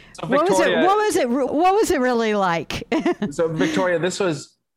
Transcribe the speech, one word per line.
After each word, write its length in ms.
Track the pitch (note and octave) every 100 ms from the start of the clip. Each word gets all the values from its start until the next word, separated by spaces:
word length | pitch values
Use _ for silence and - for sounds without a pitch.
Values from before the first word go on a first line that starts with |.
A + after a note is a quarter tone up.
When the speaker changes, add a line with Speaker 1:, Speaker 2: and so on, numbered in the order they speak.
| -
Speaker 1:
So 140 | - E3
Speaker 2:
What 220 | C#4 F4
was 100 | -
it? 40 |
Speaker 1:
Victoria 220 | - - F4+
Speaker 2:
What 120 | G#4
was 180 | G#4+ E4
it? 140 | B3+
What 440 | C4 B3+ C#4+ F#4 G4
was 160 | -
it 80 | E4
really 360 | B3+ A#3 A3 G#3
like? 480 | F#3 E3+ - - -
<laughs> 400 | D#4+ D#4 F4 F3+
Speaker 1:
So 160 | D3 E3
Victoria, 520 | D#3+ D#4+ G3+ F#3 E3+
this 200 | F3 -
was, 380 | F#3+ C#3+ - _ _